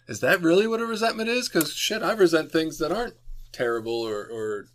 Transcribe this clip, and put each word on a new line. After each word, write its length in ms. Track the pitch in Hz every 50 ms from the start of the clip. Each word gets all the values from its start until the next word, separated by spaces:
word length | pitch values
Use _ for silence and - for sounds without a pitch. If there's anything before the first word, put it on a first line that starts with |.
| _
is 140 | - 113 -
that 200 | - 131 185 185
really 240 | 170 160 170 196 220
what 140 | 226 226 233
a 40 | 233
resentment 420 | 226 226 208 226 226 - 220 220 226
is? 180 | 240 247 240
'Cause 240 | - - 175 151 -
shit, 300 | - - - - 214 226
I 120 | 214 175 220
resent 380 | 214 190 165 165 160 151 -
things 280 | - 160 160 160 147 -
that 120 | 160 151
aren't 220 | 180 226 240 202 - _ - - - - - - -
terrible 480 | - 127 117 117 113 110 113 117 117
or, 240 | 113 110 104 104 98
or 400 | - 117 113 110 107 104 101 - -